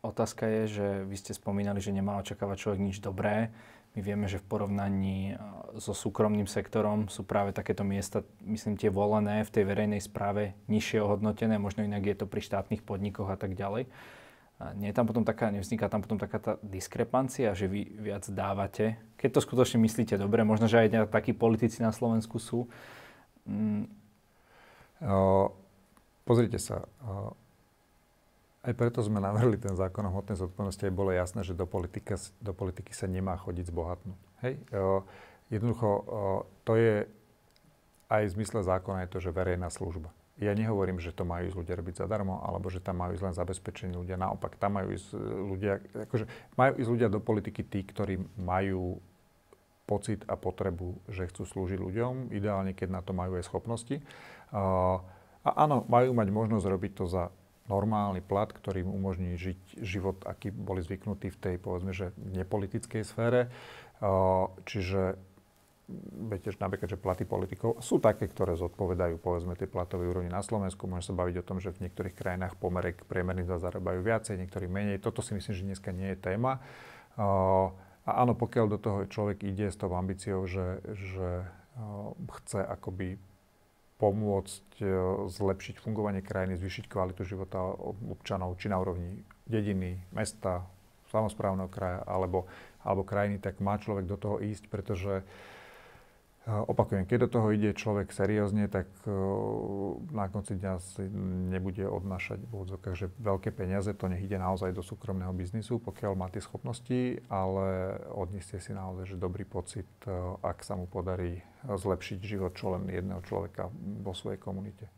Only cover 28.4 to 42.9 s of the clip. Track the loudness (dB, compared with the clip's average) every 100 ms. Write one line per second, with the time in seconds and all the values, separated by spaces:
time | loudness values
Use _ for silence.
28.4 | _ _ -4 2 2 4 2 2 2 4
29.4 | 4 4 0 0 0 0 -2 -2 -2 -2
30.4 | -4 -2 -4 0 -2 2 2 4 2 -2
31.4 | -4 -2 -2 -2 -2 -6 -4 -6 -6 -10
32.4 | -8 -4 -4 -4 -10 -6 -4 -2 -2 -4
33.4 | -4 -6 -4 -4 -4 -4 -8 -14 -16 -6
34.4 | -6 -6 -6 0 4 2 0 -18 -20 -20
35.4 | _ 0 0 2 4 2 0 -2 0 0
36.4 | -4 -8 2 6 8 6 0 -8 _ _
37.4 | _ _ _ _ _ _ _ 2 2 0
38.4 | -2 0 2 2 0 -4 -4 -4 -2 0
39.4 | 0 0 -2 -4 -6 -6 -10 -16 _ -2
40.4 | 0 2 2 2 2 0 -4 -4 -2 -2
41.4 | -2 -4 -4 -4 -4 -4 -2 0 0 -2
42.4 | -2 -4 -4 -4 -4